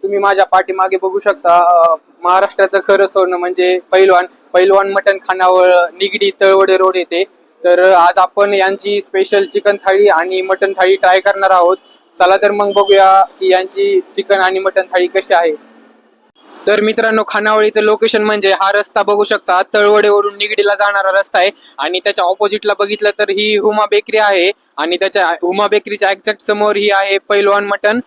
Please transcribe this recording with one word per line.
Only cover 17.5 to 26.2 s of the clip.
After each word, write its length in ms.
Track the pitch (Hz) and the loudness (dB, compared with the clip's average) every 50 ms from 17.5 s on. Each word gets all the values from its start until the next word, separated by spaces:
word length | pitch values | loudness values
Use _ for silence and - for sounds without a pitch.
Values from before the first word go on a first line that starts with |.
| 214 214 214 214 - 214 | 0 2 0 0 0 0
लोकेशन 420 | 214 214 214 208 220 226 - 220 214 | 0 0 0 0 0 -2 0 0 0
म्हणजे 280 | 214 214 208 202 196 | -2 -2 0 0 -2
हा 200 | 190 - 196 196 | 0 0 0 0
रस्ता 320 | 196 202 202 - _ 220 202 | 0 -2 -4 -2 _ -4 -2
बघू 200 | 196 208 208 208 | 0 0 -2 0
शकता, 380 | - 214 202 _ - 180 180 | -2 -2 -4 _ -2 -2 -2
तळवडेवरून 760 | 196 _ - 214 208 208 214 208 208 208 202 208 202 208 202 | -2 _ -2 0 2 4 2 2 2 2 2 2 0 -2 -6
निगडीला 400 | 202 208 208 214 208 202 202 202 | -6 -8 -6 -2 -2 0 -2 0
जाणारा 360 | 196 208 202 202 196 190 190 | 0 -2 -2 -2 -2 -2 0
रस्ता 280 | 185 196 196 - - 196 | -2 -2 -2 -2 -2 0
आहे 100 | 180 202 - _ _ - _ | 0 0 -2 _ _ -20 _
आणि 220 | - 139 156 180 185 | -10 -8 -6 -6 -4
त्याच्या 260 | - 208 196 - 180 | -4 -4 -4 -2 -2
ऑपोजिटला 480 | 175 190 - 208 202 196 208 - 208 202 - | -2 -2 -2 -2 -4 -4 -4 -4 -4 -2 -2
बघितलं 300 | 208 202 214 202 208 208 | -4 -4 -4 -2 -2 -4
तर 200 | 202 - 208 196 | -2 -2 -4 -4
ही 280 | 196 196 214 214 214 | -2 -4 -2 -2 -2
हुमा 280 | 202 - 214 214 214 208 | 0 -2 -2 0 -2 -2
बेकरी 320 | 202 208 208 - - 214 | 0 0 -2 -2 -2 -2
आहे 340 | 220 214 208 202 185 175 190 202 _ _ _ _ | 0 0 0 0 0 0 -2 -2 _ _ _ _
आणि 180 | - 151 165 175 | -8 -6 -4 -4
त्याच्या 320 | 175 196 196 - 208 185 | -4 -4 -4 -2 -2 -2
हुमा 400 | 165 170 165 - 175 185 196 208 | -2 -4 -4 -4 -4 -2 -2 -2
बेकरीच्या 440 | 202 214 208 - - 208 208 208 190 | -2 -2 -4 -4 -6 -6 -4 -2 -2
एक्झॅक्ट 300 | 196 196 | -2 -4